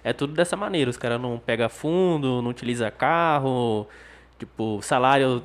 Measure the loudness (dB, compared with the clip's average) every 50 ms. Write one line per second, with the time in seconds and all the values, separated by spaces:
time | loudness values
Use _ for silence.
0 | -4 -4 -4 -2 -4 -2 0 0 0 0 -2 -4 -4 -2 0 0 0 0 -2 -2
1 | -2 -2 -2 -2 -2 -4 -6 -6 -4 -2 0 0 0 -2 -2 -4 -4 0 2 2
2 | 2 2 2 2 0 0 0 0 -2 -4 -4 -4 -4 -4 -2 -2 -2 -4 -2 0
3 | 0 2 2 2 2 2 2 2 2 0 0 2 2 2 0 0 -2 -6 -12 -20
4 | -20 -20 -20 -20 -20 -20 _ -16 -16 -12 -8 -4 -4 -4 -4 -4 -2 0 2 2
5 | 4 4 4 4 4 2 2 0 -4